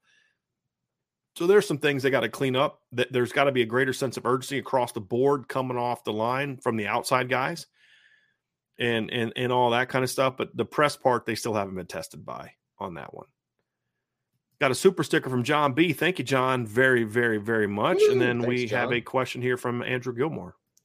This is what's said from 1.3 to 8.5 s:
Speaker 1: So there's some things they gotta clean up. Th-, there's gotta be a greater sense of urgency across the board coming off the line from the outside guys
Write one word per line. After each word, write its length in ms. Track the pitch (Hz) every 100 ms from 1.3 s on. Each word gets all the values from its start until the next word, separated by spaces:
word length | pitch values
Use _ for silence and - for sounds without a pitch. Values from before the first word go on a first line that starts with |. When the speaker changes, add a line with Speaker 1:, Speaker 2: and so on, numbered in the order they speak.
| -
Speaker 1:
So 100 | 175
there's 200 | 208 190
some 120 | 151
things 240 | 147 139
they 80 | 131
gotta 180 | 131 117
clean 260 | - 135 127
up. 260 | 147 - - 120
Th-, 140 | 123
there's 220 | 127 117
gotta 180 | 143 139
be 100 | 127
a 40 | 113
greater 280 | 123 131
sense 220 | 127 131 117
of 100 | 113
urgency 320 | 131 - 135
across 340 | - 131 120
the 80 | 113
board 460 | 95 117 139 139 117
coming 300 | 131 131 123
off 260 | 123 120
the 100 | -
line 440 | 107 113 131 143 127
from 200 | 123 113
the 100 | 101
outside 400 | 117 - 127 127
guys 380 | 127 143 170 - _ _ _ _ _ _ _ _